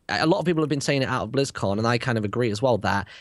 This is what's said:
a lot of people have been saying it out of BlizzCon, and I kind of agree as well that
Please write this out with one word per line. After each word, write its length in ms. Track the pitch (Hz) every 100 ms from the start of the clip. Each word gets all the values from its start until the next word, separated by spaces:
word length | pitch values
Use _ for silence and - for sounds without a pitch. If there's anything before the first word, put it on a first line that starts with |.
| -
a 180 | 101 160
lot 140 | 190
of 60 | 160
people 160 | 160
have 60 | 151
been 100 | 143
saying 220 | - 139
it 80 | 127
out 140 | 123
of 80 | 107
BlizzCon, 460 | 131 139 - 98 101
and 80 | 117
I 120 | 120
kind 200 | 131 113
of 60 |
agree 280 | 104 117 120
as 100 | 101
well 160 | 131 107
that 280 | 101 98 - -